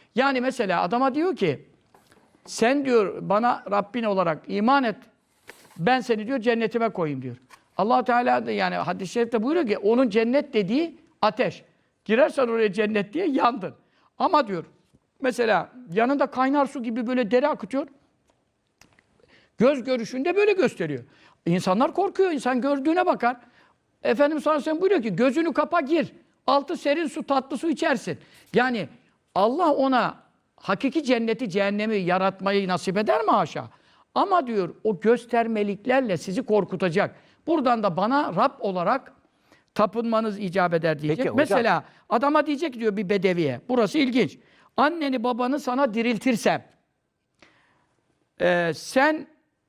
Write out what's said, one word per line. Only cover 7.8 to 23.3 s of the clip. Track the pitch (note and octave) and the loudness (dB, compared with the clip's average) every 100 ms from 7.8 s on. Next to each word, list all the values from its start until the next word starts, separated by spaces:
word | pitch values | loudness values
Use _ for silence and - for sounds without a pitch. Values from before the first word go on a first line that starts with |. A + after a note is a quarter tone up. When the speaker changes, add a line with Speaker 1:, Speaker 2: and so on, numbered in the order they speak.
| G#3 B3+ | 0 0
Speaker 1:
Teala | B3 A#3+ B3 B3 A#3 | 2 2 2 0 0
da | |
yani | G#3 F#3 | -2 -2
hadis-i | F3 E3 F#3 F#3 | -2 -4 -6 -4
şerifte | A#3+ A#3 A#3 | -2 0 0
buyuruyor | A#3+ F4 A#3 | 0 0 0
ki | F#3+ | 0
onun | G3+ A#3+ C4 | 2 2 2
cennet | G#3+ A3+ C#4 D4 | 2 2 0 0
dediği | A3 F#3 C4 E4+ - _ _ | -2 0 0 -2 -8 _ _
ateş. | G#3+ A3 G3 - - _ _ _ | 0 0 -2 -4 -16 _ _ _
"Girersen | - A3+ D4+ C4+ A#3+ | 0 2 4 2 0
oraya | A3+ G#3+ | 2 0
cennet | F#3 G#3+ G#3+ G3+ | 0 0 0 -2
diye | D4+ F4+ | -2 0
yandın." | C4+ A#3+ A#3 E3+ - _ _ _ - | 2 2 0 -8 -12 _ _ _ -2
Ama | C#4+ D4+ A3 | 2 2 0
diyor, | F3 - _ _ _ _ _ | -4 -10 _ _ _ _ _
mesela | B3+ A#3+ A3+ F3+ F3 - B3 | -4 0 0 0 -2 -12 -6
yanında | F#3 A#3+ C#4+ C4 | -2 0 0 -2
kaynar | B3 C4 C#4+ C#4 | 0 0 2 0
su | C#4+ | -4
gibi | A#3 A#3 A#3 | -6 -6 -2
böyle | B3+ G3+ | -2 2
dere | B3 - | 2 2
akıtıyor. | - - C4+ D4+ _ _ _ _ _ _ _ _ _ _ _ _ _ _ _ _ - | -2 -6 -6 -6 _ _ _ _ _ _ _ _ _ _ _ _ _ _ _ _ 2
Göz | B3 C#4+ | 2 2
görüşünde | B3+ B3+ G#3+ B3+ E4+ F#4+ | -2 -4 -4 -4 -2 2
böyle | G#4 | 2
gösteriyor. | F#4+ B3 - D#3+ B2+ A#2+ _ _ _ E3+ | 2 0 -2 -6 -6 -12 _ _ _ -2
İnsanlar | F3+ F#3+ F#3+ C#4+ | 0 2 2 0
korkuyor, | F4+ G4 - F#4+ | 0 -2 0 0
insan | C#4+ B3 B3+ | 0 -2 0
gördüğüne | C#4 C#4+ C#4+ F4+ F4+ | 0 0 0 2 0
bakar. | A#3 A#3+ | 0 -2